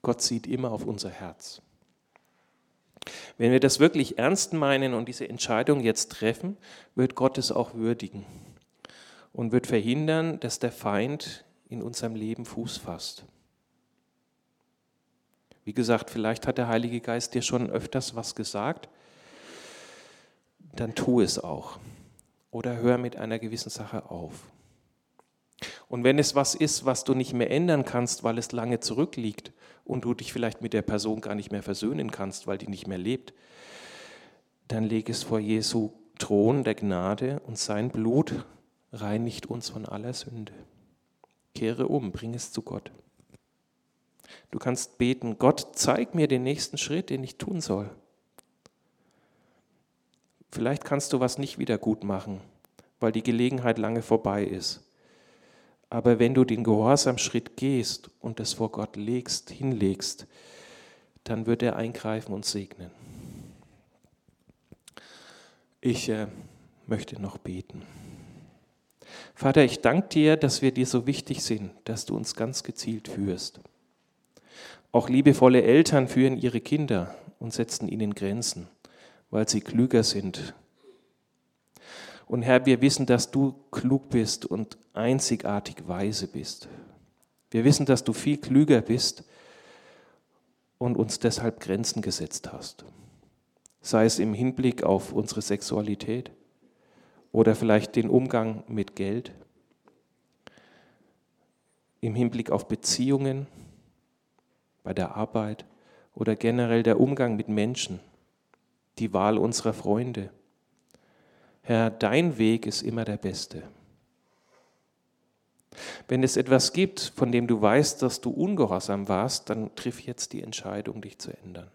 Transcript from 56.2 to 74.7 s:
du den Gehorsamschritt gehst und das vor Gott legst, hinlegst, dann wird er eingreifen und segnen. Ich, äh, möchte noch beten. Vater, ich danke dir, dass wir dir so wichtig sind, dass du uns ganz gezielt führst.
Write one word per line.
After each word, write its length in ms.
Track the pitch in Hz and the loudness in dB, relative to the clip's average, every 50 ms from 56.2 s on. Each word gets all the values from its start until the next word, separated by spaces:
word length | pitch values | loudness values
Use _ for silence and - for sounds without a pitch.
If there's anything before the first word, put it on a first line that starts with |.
| 120 120 135 | 6 4 6
du 80 | 131 127 | 6 4
den 200 | 127 117 113 113 | 4 4 2 4
Gehorsamschritt 920 | 113 107 107 107 120 139 143 - 135 123 117 - - - 117 - - - | 4 4 6 6 6 6 6 4 2 2 0 -4 -2 -2 -4 -4 -4 -8
gehst 540 | - 135 135 139 123 107 - - - - - _ _ | -4 -2 0 0 0 0 -2 -6 -8 -12 -20 _ _
und 200 | - 120 110 - | -10 -10 -8 -6
das 140 | 110 - - | -6 -6 -2
vor 180 | - 110 107 | -2 -2 -2
Gott 240 | - 107 107 - - | -2 -6 -8 -8 -8
legst, 540 | 101 104 110 120 127 120 - - - - - | -8 -4 -4 -4 -4 -4 -4 -8 -8 -8 -12
hinlegst, 800 | - - - 135 127 107 101 95 95 - - - - - - _ _ - - - - - - - - - - - - _ _ _ _ _ _ | -10 -4 -4 -2 0 2 2 0 0 0 -6 -10 -10 -10 -16 _ _ -20 -20 -20 -20 -20 -20 -20 -20 -20 -20 -20 -20 _ _ _ _ _ _
dann 240 | - 113 113 110 | -6 -6 -4 0
wird 160 | 113 117 117 123 | 0 0 2 0
er 120 | 120 - | -2 0
eingreifen 580 | - 113 113 117 - - 110 110 110 107 - 98 | -2 -4 -6 -6 -8 -6 -4 -4 -4 -6 -8 -10
und 120 | 101 101 | -6 -6
segnen. 460 | - - 104 98 - - - 90 87 - - - - - - - - - - - - - - - _ _ _ _ _ _ _ _ _ _ _ _ _ _ _ _ _ _ _ _ _ - _ _ - _ - - - - - - - - - - _ _ _ _ _ _ _ | -6 -6 -6 -8 -10 -16 -18 -18 -18 -18 -20 -20 -20 -18 -18 -18 -18 -18 -18 -20 -20 -20 -20 -20 _ _ _ _ _ _ _ _ _ _ _ _ _ _ _ _ _ _ _ _ _ -20 _ _ -20 _ -20 -20 -20 -20 -20 -20 -20 -20 -20 -20 _ _ _ _ _ _ _
Ich, 280 | - 127 117 - - 127 | -2 -2 0 0 -2 -2
äh, 180 | 110 107 107 104 - - - - - _ _ _ _ _ _ | -2 -2 -4 -8 -10 -16 -20 -20 -20 _ _ _ _ _ _
möchte 340 | - 113 104 - - - - | -4 -4 -4 -4 -10 -10 -8
noch 180 | 98 95 - | -8 -10 -10
beten. 440 | - _ - 92 92 - - - - - - - - - - - - - - - - - - _ _ _ _ _ _ _ _ _ _ - - - - - - _ | -10 _ -10 -10 -10 -12 -12 -18 -18 -18 -18 -20 -20 -20 -20 -20 -20 -20 -20 -20 -20 -20 -20 _ _ _ _ _ _ _ _ _ _ -20 -20 -20 -20 -20 -20 _
Vater, 300 | - - 135 135 151 139 | 0 2 6 8 8 8
ich 180 | 123 - - | 8 4 4
danke 280 | - 117 131 180 196 - | 4 4 4 4 0 2
dir, 280 | - 160 151 151 156 | 4 6 8 8 6
dass 240 | 160 156 131 - - | 6 4 2 2 2
wir 100 | 139 135 | 2 2
dir 140 | 127 120 127 | 2 2 0
so 220 | - - 123 117 | 2 2 0 2
wichtig 360 | 131 139 - - - 131 - - | 0 -4 -4 -4 -8 -8 -6 -2
sind, 280 | - 113 104 101 87 - - _ | -4 -4 -4 -4 -10 -12 -12 _
dass 200 | - 113 110 - | -8 -8 -6 -6
du 100 | - 98 | -6 -4
uns 200 | 110 110 - - | -4 -4 -6 -4
ganz 280 | - 113 120 131 - - | -4 -4 -4 -4 -8 -8
gezielt 440 | - - - - 113 113 107 - | -8 -10 -8 -6 -6 -6 -6 -8
führst. 520 | - - 95 101 98 90 92 - - - - - - _ _ _ _ _ _ _ _ _ _ _ _ _ - _ _ - - - - | -10 -6 -4 -2 -2 -2 -4 -8 -12 -12 -16 -20 -20 _ _ _ _ _ _ _ _ _ _ _ _ _ -20 _ _ -20 -20 -20 -20